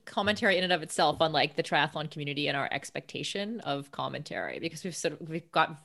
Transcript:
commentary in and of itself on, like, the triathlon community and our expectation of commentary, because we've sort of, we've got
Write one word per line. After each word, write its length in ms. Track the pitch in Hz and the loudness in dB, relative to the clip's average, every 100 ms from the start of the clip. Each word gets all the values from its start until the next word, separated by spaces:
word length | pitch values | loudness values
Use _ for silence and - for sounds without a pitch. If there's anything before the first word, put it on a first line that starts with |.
commentary 540 | - - 202 208 214 180 | -6 0 2 4 4 4
in 60 | |
and 80 | 185 | 4
of 100 | 175 | 2
itself 400 | 156 - 156 147 | 0 2 4 4
on, 100 | 160 | 4
like, 240 | 151 147 - | 4 2 0
the 60 | |
triathlon 480 | 160 156 151 156 151 | 2 4 2 0 -6
community 380 | 156 147 143 147 | -6 -4 -2 0
and 100 | 139 | 0
our 100 | 131 | 0
expectation 880 | 143 - 139 - - 143 202 202 226 | -4 -6 -10 -8 -8 -6 -4 -4 -4
of 300 | 147 143 139 | -2 -4 -4
commentary, 680 | - 131 131 151 - 80 64 | -6 -6 -6 -6 -4 -4 -4
because 260 | 165 156 | -6 -6
we've 100 | 190 | -8
sort 240 | 156 165 151 | -4 -4 -4
of, 100 | 160 | -8
we've 200 | 165 - | -8 0
got 280 | 165 156 151 | 2 2 0